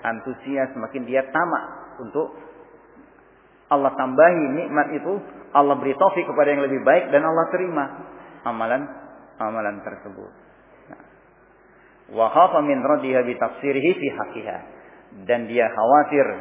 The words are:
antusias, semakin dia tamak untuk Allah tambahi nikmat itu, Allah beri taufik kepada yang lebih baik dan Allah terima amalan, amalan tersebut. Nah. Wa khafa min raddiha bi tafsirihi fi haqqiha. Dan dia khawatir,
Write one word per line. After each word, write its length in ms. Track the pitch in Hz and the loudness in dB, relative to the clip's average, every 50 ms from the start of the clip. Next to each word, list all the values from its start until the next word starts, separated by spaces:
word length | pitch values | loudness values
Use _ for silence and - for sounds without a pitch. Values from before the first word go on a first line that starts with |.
antusias, 720 | - 113 113 110 - 131 123 - - 139 139 135 131 131 - | -6 -6 -6 -4 -8 -10 -12 -10 -8 -6 -2 -2 -2 -4 -4
semakin 320 | 123 110 110 - 135 120 | -8 -10 -8 -8 -10 -6
dia 160 | 117 127 135 135 - | -2 -2 -2 0 0
tamak 340 | 151 156 175 170 - - - - - - - - - - | 0 0 0 0 -2 -4 -4 -8 -12 -16 -18 -18 -16 -16
untuk 320 | 123 110 - 147 160 - - - - - - - - - - - - - - - - - _ _ _ _ _ _ _ _ _ _ _ _ | -14 -6 -4 -4 -4 -4 -8 -14 -20 -20 -20 -20 -20 -20 -20 -20 -20 -20 -20 -20 -20 -20 _ _ _ _ _ _ _ _ _ _ _ _
Allah 240 | - 143 139 131 - | 2 2 2 0 0
tambahi 480 | - 131 131 131 139 160 175 180 165 151 131 135 156 | -2 -4 0 4 6 6 6 6 4 0 -2 -2 -4
nikmat 320 | - - 143 151 147 - 160 143 | -4 -2 0 0 0 0 -4 -6
itu, 240 | 143 165 196 202 - - - - - - - | -4 -4 -6 -6 -8 -12 -18 -20 -12 0 2
Allah 240 | 143 143 143 143 127 | 4 4 4 2 0
beri 160 | 135 139 131 | 0 -4 0
taufik 320 | - 190 196 - 175 165 | 2 2 2 4 0 -2
kepada 240 | - 135 147 147 143 | -2 0 2 2 4
yang 160 | 143 139 139 | 2 2 0
lebih 160 | 135 135 127 | -2 -2 2
baik 320 | - 214 233 180 - - 147 | 4 4 4 4 4 4 2
dan 80 | 143 | 2
Allah 240 | 156 160 160 165 165 165 - | 2 2 2 0 0 0 -2
terima 300 | 180 185 180 165 147 139 135 - - - - - - - - - - | -4 -4 -4 -4 -4 -4 -6 -8 -14 -18 -20 -20 -20 -20 -20 -20 -8
amalan, 400 | - 120 117 110 113 113 123 139 147 143 - - - - - - - - - - | -6 -6 -4 -4 -2 -2 -2 -2 -2 -8 -14 -18 -20 -20 -20 -20 -20 -20 -10 -8
amalan 400 | 113 110 113 113 107 101 101 98 - | -6 -4 -4 -4 -4 -4 -6 -6 -10
tersebut. 460 | 107 104 - - 104 98 98 98 - - - - - _ _ _ _ - - - - | -12 -14 -12 -16 -18 -16 -16 -18 -20 -20 -20 -20 -20 _ _ _ _ -20 -20 -20 -20
Nah. 120 | - - - - - _ _ _ _ _ _ _ _ _ _ _ _ _ _ _ _ _ _ - | -20 -20 -20 -20 -20 _ _ _ _ _ _ _ _ _ _ _ _ _ _ _ _ _ _ -6
Wa 140 | - 110 113 110 | 0 0 0 4
khafa 280 | - 156 180 185 185 156 147 | 6 6 6 6 4 2 2
min 160 | 147 139 131 120 | 2 0 0 2
raddiha 360 | 135 151 139 131 131 131 131 123 | 2 0 0 0 0 0 0 0
bi 100 | 123 120 - | 0 -2 -2
tafsirihi 520 | 120 113 - - - 143 135 135 127 117 120 | -4 -4 -4 -4 -4 -2 -2 0 0 0 0
fi 100 | - 143 139 | 0 -2 -4
haqqiha. 460 | - - 107 - - 117 107 104 92 - - - - - - - - - - - - 101 95 | -4 -6 -8 -10 -10 -10 -10 -10 -10 -10 -14 -18 -20 -20 -20 -20 -20 -20 -20 -20 -20 -8 -2
Dan 240 | 90 120 120 117 110 | -2 0 0 -2 -2
dia 220 | 117 123 113 107 | 0 0 0 0
khawatir, 560 | - 107 110 120 139 147 143 147 147 143 135 104 101 95 | 0 0 4 6 6 6 4 4 2 2 2 2 -2 -6